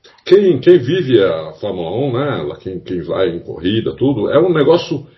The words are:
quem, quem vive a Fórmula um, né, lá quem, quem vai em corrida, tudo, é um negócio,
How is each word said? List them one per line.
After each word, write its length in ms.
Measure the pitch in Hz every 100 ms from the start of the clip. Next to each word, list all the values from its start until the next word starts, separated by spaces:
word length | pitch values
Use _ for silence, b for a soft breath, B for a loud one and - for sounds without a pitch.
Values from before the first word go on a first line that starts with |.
| - b -
quem, 340 | 196 202 143
quem 180 | 160 180
vive 420 | 120 185 135 117
a 280 | 95 80 80
Fórmula 360 | 76 104 92 82
um, 220 | 104 143
né, 300 | 127 143 104
lá 140 | 76 -
quem, 220 | 92 92
quem 200 | - 90
vai 300 | 78 82 95
em 100 | 85
corrida, 560 | - - 90 110 - -
tudo, 340 | 135 127 101
é 80 | 143
um 140 | 185
negócio, 540 | 160 143 170 - 143 -